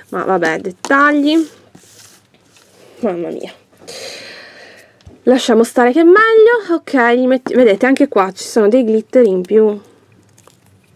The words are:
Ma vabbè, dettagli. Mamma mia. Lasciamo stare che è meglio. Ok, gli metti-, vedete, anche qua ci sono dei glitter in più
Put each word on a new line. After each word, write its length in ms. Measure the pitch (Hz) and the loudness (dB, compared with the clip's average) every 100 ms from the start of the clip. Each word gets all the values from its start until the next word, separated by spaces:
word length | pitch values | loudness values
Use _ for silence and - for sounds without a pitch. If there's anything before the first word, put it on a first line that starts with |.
| _ | _
Ma 160 | - - | -8 -4
vabbè, 340 | 185 165 160 | -2 -2 -6
dettagli. 880 | 190 180 - 277 294 294 285 320 302 - _ _ _ - - _ _ _ _ _ _ _ - - | -8 -10 -2 0 2 0 0 -2 -2 -10 _ _ _ -20 -20 _ _ _ _ _ _ _ -20 -10
Mamma 300 | 233 175 165 | -8 -6 -10
mia. 240 | - - - _ _ - - - - - - - - - - _ _ - - | -12 -16 -20 _ _ -20 -20 -18 -18 -20 -20 -20 -20 -20 -20 _ _ -20 -6
Lasciamo 400 | 240 254 - 226 | -2 0 2 0
stare 300 | 233 - 240 | 0 0 0
che 80 | 285 | 2
è 20 | |
meglio. 720 | 330 392 453 440 440 480 392 330 | 4 4 4 4 4 2 -2 -6
Ok, 380 | - 269 233 | -2 -2 0
gli 120 | 240 254 | 0 0
metti-, 300 | 262 - 247 | -2 -2 2
vedete, 300 | 240 196 254 | 2 2 0
anche 240 | 269 277 | 0 0
qua 240 | 202 190 | 0 -2
ci 100 | - | -6
sono 240 | - 233 208 | -8 -2 2
dei 160 | 254 | 2
glitter 400 | 220 220 214 254 226 | 0 -2 0 2 2
in 180 | 185 | 0
più 380 | 180 214 214 208 - _ _ _ _ _ _ _ _ _ _ | -2 0 0 -2 -12 _ _ _ _ _ _ _ _ _ _